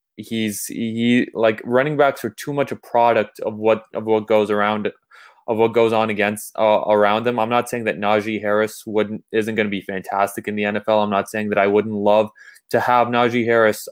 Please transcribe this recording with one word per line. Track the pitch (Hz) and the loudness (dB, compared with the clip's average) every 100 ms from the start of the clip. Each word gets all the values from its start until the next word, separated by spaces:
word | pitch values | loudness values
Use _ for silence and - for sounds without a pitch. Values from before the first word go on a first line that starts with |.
| _ - | _ -18
he's, | 107 113 110 101 - | -8 -4 -4 -6 -10
he, | - 113 113 117 123 - | -8 -6 -2 2 2 0
like, | - 113 107 | 0 0 0
running | - 123 147 147 | -2 0 0 0
backs | 139 - | 0 0
are | 113 | -8
too | - - | -8 -8
much | 143 135 | -4 -4
a | 110 | -8
product | - 120 117 113 104 - | -2 2 4 2 -2 -6
of | 107 107 | -8 -2
what, | 110 107 - | 0 0 -2
of | - | -6
what | 110 110 107 | 0 0 2
goes | 107 104 | 2 2
around, | 104 104 107 104 - _ - - _ - | 0 0 0 -4 -8 _ -20 -20 _ -4
of | 110 | 0
what | 113 | 2
goes | 113 113 | 4 2
on | 113 110 | 2 0
against, | 104 104 107 - - | 0 -2 -4 -8 0
uh, | 107 107 - | 2 2 2
around | 107 101 107 | 4 4 2
them. | 120 120 | 0 -2
I'm | 110 | 0
not | 120 120 | 0 -2
saying | 120 | -4
that | 113 82 | -4 -2
Najee | 104 107 104 107 | 0 0 0 -4
Harris | 104 104 107 - 113 | 0 0 0 -6 -6
wouldn't, | 107 104 107 - | -2 -2 -6 -6
isn't | 110 107 | -4 -2
gonna | 110 107 | -2 -2
be | 98 | -4
fantastic | - 95 - 98 98 - 104 | -6 -10 -4 -2 -2 -4 -8
in | 104 | -4
the | |
N | 104 104 | -2 -2
F | 110 | 0
L. | 107 | 0
I'm | 104 | 2
not | 98 101 | 0 -2
saying | 110 107 | -4 -2
that | 101 | 2
I | 101 | 4
wouldn't | 104 107 | 2 0
love | 107 104 107 107 - - - - | 0 2 2 2 -6 -20 -20 -4
to | 120 | -2
have | 123 123 120 | 2 2 2
Najee | 120 120 120 113 | 2 2 0 2
Harris | 117 110 104 - | 4 4 2 -4